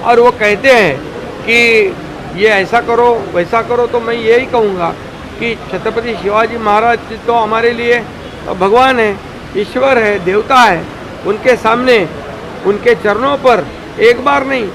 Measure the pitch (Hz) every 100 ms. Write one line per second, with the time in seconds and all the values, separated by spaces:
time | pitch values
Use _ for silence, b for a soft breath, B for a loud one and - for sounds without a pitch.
0 | - 240 240 240 214 202 269 247 185 131
1 | - - - - - 233 233 226 196 170
2 | - - - 175 208 202 185 233 233 233
3 | 240 233 180 175 170 233 226 240 240 240
4 | 226 233 220 240 262 247 214 185 170 151
5 | - - - - 233 226 - 185 220 220
6 | 233 208 185 208 226 233 214 208 233 240
7 | 233 220 214 233 220 226 233 240 240 240
8 | 214 - - - - 190 190 226 262 254
9 | 214 196 - - - 185 202 254 269 254
10 | 214 202 175 202 214 262 233 170 170 -
11 | - - - 208 - 240 220 233 254 233
12 | 170 - - - - - 185 202 233 233
13 | 214 208 262 277 262 220 135 - - -
14 | 220 240 262 285 269 269 202